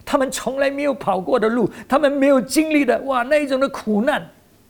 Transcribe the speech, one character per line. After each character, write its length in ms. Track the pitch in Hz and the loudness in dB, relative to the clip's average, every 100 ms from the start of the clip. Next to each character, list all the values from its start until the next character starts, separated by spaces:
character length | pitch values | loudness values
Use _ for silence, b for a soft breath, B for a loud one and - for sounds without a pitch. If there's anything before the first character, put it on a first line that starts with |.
| B | B
他 120 | 285 | -2
们 140 | 262 | -2
从 260 | - 233 269 | -4 -6 -2
来 140 | 277 | -2
没 120 | 277 | -2
有 100 | 285 | -2
跑 260 | 254 - 185 | -2 -2 -2
过 180 | 180 240 | 0 0
的 120 | 220 | 2
路， 200 | 240 202 B B | 0 -2 B B
他 120 | 285 | 2
们 100 | 285 | 2
没 180 | 285 277 | 2 4
有 120 | 262 | 4
经 300 | 262 311 311 | 2 0 2
历 160 | 302 247 | 2 2
的， 120 | 226 | 0
哇， 220 | 269 254 | 0 -2
那 200 | 247 302 | 0 0
一 40 | 277 | 0
种 120 | 262 | 0
的 80 | 269 | -2
苦 340 | - 214 208 | -4 -2 0
难， 240 | 269 233 165 _ _ _ | 0 -2 -4 _ _ _